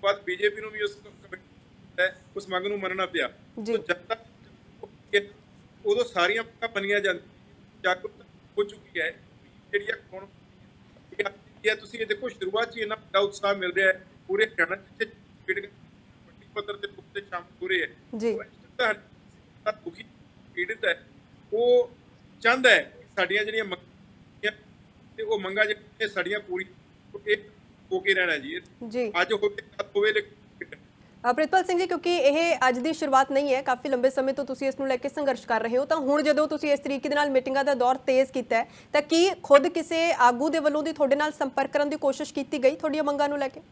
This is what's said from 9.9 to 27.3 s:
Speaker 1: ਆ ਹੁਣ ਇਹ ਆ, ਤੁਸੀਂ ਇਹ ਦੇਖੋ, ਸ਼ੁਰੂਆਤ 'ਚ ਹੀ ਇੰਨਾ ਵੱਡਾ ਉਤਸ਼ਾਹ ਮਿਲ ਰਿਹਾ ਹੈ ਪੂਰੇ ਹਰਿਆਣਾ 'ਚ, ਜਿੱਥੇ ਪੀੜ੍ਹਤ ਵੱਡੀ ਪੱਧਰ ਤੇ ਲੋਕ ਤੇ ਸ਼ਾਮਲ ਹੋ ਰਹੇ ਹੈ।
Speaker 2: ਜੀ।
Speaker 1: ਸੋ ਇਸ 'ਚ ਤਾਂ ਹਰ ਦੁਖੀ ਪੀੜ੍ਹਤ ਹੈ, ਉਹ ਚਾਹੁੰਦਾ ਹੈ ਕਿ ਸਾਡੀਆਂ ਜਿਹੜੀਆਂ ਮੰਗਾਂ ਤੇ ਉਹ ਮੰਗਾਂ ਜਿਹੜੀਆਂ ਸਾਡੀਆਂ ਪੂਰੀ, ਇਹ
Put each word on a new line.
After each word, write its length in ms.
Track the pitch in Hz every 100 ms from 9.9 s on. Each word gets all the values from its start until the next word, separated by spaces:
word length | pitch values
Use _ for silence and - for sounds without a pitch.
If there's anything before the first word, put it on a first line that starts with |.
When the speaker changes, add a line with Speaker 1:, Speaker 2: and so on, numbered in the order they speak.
Speaker 1:
ਆ 40 | - -
ਹੁਣ 140 | 185 202 - - - - - - - - -
ਇਹ 500 | 196 - - - 208
ਆ, 40 |
ਤੁਸੀਂ 240 | 214 - 240
ਇਹ 80 | 220
ਦੇਖੋ, 220 | 208 254
ਸ਼ੁਰੂਆਤ 440 | - 185 208 233
'ਚ 40 | 233
ਹੀ 60 |
ਇੰਨਾ 120 | 214
ਵੱਡਾ 240 | 214 - 196
ਉਤਸ਼ਾਹ 360 | 202 202 202
ਮਿਲ 180 | 202 185
ਰਿਹਾ 160 | 175 190
ਹੈ 160 | 185 - - -
ਪੂਰੇ 180 | 196 220
ਹਰਿਆਣਾ 300 | - 165 190
'ਚ, 40 | - -
ਜਿੱਥੇ 160 | 220 - - - -
ਪੀੜ੍ਹਤ 180 | 185 202 - - - - - -
ਵੱਡੀ 200 | - -
ਪੱਧਰ 220 | - 202 202
ਤੇ 100 | 202
ਲੋਕ 180 | - -
ਤੇ 60 | 202
ਸ਼ਾਮਲ 420 | 202 175 175 -
ਹੋ 60 | 185
ਰਹੇ 140 | 185
ਹੈ। 60 | 156 - - 226
Speaker 2:
ਜੀ। 160 | 233
Speaker 1:
ਸੋ 100 | 220
ਇਸ 60 | -
'ਚ 300 | - - -
ਤਾਂ 160 | 240 208 - - - - - - -
ਹਰ 40 |
ਦੁਖੀ 320 | 214 - - - - - - -
ਪੀੜ੍ਹਤ 300 | - 180 220 202
ਹੈ, 200 | 170 - - - - -
ਉਹ 380 | 214 240 247 240 - - - - -
ਚਾਹੁੰਦਾ 300 | 226 254 254
ਹੈ 120 | 190
ਕਿ 220 | - - - -
ਸਾਡੀਆਂ 280 | 180 202
ਜਿਹੜੀਆਂ 200 | 208 220
ਮੰਗਾਂ 240 | 214 180 - - - - - - 208 214 - - - - - -
ਤੇ 80 |
ਉਹ 140 | 214 214
ਮੰਗਾਂ 280 | 185 196 214
ਜਿਹੜੀਆਂ 420 | 214 - - 220
ਸਾਡੀਆਂ 320 | 190 175 208
ਪੂਰੀ, 240 | 208 180 190 - - - - -
ਇਹ 100 | 214